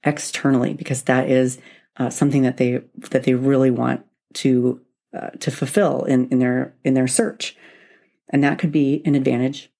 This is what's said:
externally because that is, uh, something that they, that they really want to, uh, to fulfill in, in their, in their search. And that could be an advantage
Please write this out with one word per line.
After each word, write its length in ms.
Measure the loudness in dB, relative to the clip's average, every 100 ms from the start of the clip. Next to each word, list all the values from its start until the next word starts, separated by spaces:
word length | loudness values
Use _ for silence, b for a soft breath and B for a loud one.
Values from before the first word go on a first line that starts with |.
externally 680 | -2 -4 -8 -4 0 0 0
because 280 | -6 -6 -4
that 240 | 0 0 2
is, 300 | 2 2 -4 B B B -6
uh, 140 | -6
something 320 | 0 2 2
that 160 | 0 2
they, 240 | 0 0 -6 -20 -4
that 140 | -2
they 100 | 0
really 380 | 2 2 4 2
want 340 | 2 -2 -4 -8 _ _
to, 460 | -4 2 2 2 -2 _ _ _
uh, 180 | -14 -14 -8
to 100 | -8
fulfill 540 | -6 -2 2 2 0
in, 240 | 0 0 2
in 100 | 0
their, 340 | 2 0 -4 _
in 100 | 0
their 140 | 2 2
search. 480 | 0 -2 -4 -14 b b b b b b b -2
And 160 | 0
that 160 | 0 0
could 100 | -2
be 320 | 0 0 0
an 120 | 0 0
advantage 560 | 0 0 -2 -6 -18